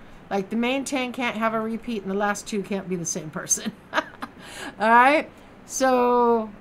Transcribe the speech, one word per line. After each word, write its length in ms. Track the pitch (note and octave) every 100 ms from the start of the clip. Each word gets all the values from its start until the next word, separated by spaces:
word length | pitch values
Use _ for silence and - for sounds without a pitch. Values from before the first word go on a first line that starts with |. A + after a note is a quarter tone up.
| - - -
Like, 200 | G3 G3
the 60 | A3+
main 260 | A#3+ C4+
ten 300 | C4 C#4 B3
can't 240 | A#3+ A#3+ G#3+
have 160 | A3+
a 80 | A3
repeat 400 | A3 A3+ A#3+ A3+
and 100 | F#3+
the 60 | G3
last 300 | G#3 G3+ -
two 160 | G#3
can't 260 | F#3+ G3 F3
be 60 | F3+
the 100 | D#3+
same 240 | E3+ D#3
person. 420 | E3+ D3+ - A3+ -
<laughs> 100 | -
All 80 | - - - - - - - - - G#3+
right. 400 | A#3 C4 D4+ - - - - -
So 840 | - C4 B3 B3 B3 A#3+ A#3 A3 G3+